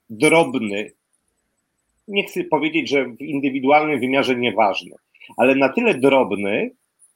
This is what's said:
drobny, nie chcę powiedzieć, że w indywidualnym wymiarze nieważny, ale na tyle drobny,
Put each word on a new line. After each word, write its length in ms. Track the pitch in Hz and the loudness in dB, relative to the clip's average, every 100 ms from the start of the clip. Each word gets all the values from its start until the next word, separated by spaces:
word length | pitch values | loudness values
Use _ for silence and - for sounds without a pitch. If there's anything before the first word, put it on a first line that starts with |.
| _ | _
drobny, 840 | 107 151 160 156 127 110 101 107 _ _ _ _ _ _ _ _ _ _ _ - | 0 4 4 2 0 -4 -6 -8 _ _ _ _ _ _ _ _ _ _ _ -6
nie 160 | 196 | -4
chcę 200 | 196 185 | -4 -6
powiedzieć, 440 | 175 156 151 160 123 | -2 -2 0 -2 -2
że 160 | 139 | -2
w 160 | 123 113 | -2 -8
indywidualnym 800 | 147 143 139 135 131 147 156 143 | -8 -4 -4 -2 2 2 2 -2
wymiarze 360 | 127 135 127 127 | 0 0 0 0
nieważny, 600 | 120 98 95 95 - - _ _ - - | 0 2 0 0 -10 -20 _ _ -20 0
ale 180 | 123 | 2
na 140 | 135 135 | 4 2
tyle 260 | 175 240 | 2 0
drobny, 760 | 147 135 135 110 101 101 113 233 - _ _ _ | 2 4 4 2 -2 -4 -4 -4 -10 _ _ _